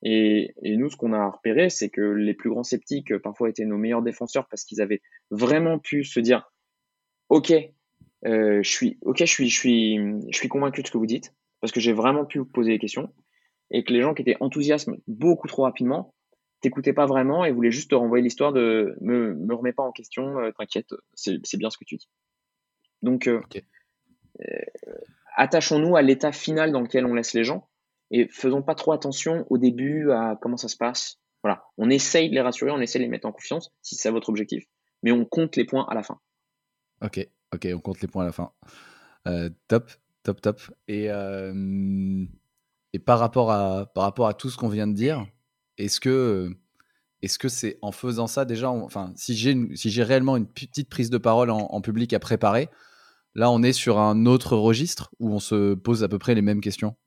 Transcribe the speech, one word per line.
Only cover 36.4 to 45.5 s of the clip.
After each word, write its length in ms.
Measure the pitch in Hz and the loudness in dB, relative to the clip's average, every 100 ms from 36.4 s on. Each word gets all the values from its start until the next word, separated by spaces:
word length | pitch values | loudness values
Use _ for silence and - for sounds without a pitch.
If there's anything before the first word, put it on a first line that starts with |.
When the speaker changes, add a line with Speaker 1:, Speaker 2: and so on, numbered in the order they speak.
| _ _ _ _ _ _ | _ _ _ _ _ _
Speaker 2:
Ok, 160 | 104 - 98 _ _ | -8 -8 -10 _ _
ok, 140 | 87 92 90 | -8 -6 -6
on 40 | |
compte 220 | - 92 | -6 -8
les 60 | 95 | -8
points 160 | 95 | -4
à 20 | 87 | -4
la 60 | |
fin. 200 | 80 87 _ - - - - _ _ - | -4 -10 _ -20 -20 -20 -20 _ _ -6
Euh, 240 | 87 85 82 _ | -4 -6 -10 _
top, 240 | 113 117 - _ _ | 0 0 -20 _ _
top, 180 | - 98 | -6 -2
top. 180 | 107 104 - - - | -2 -4 -10 -20 -8
Et, 240 | 104 104 | -6 -4
euh, 1120 | 101 98 98 95 95 98 98 98 98 95 95 92 - _ _ _ _ _ | -4 -6 -8 -8 -6 -4 -4 -2 -2 -2 -4 -6 -12 _ _ _ _ _
et 60 | - | -10
par 200 | - 120 | 2 4
rapport 320 | 117 127 117 | 4 2 2
à, 340 | 107 98 95 101 | 2 0 -2 -6
par 120 | - 98 | -2 -2
rapport 200 | 98 117 | 0 -2
à 80 | |
tout 160 | 104 135 | -2 -8
ce 80 | 120 | -6
qu'on 120 | 117 | -4
vient 180 | 104 107 | -2 -2
de 60 | |
dire, 300 | 101 120 151 101 _ _ | 0 -2 -2 -8 _ _